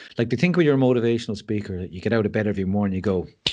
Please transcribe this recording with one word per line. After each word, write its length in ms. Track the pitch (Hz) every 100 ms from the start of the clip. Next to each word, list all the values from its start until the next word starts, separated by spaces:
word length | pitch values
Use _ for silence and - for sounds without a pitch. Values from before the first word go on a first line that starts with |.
| - -
Like, 120 | 117
they 60 | 123
think 200 | 175 175
when 80 | 156
you're 100 | 139
a 20 |
motivational 600 | 131 123 117 117 117 104
speaker 400 | - 107 98 92
that 140 | 90
you 80 | 90
get 120 | 107
out 120 | 113 104
of 60 |
bed 160 | 110 104
every 180 | 101 92
morning, 300 | 101 101 95
you 60 |
go, 260 | 101 92 82 - -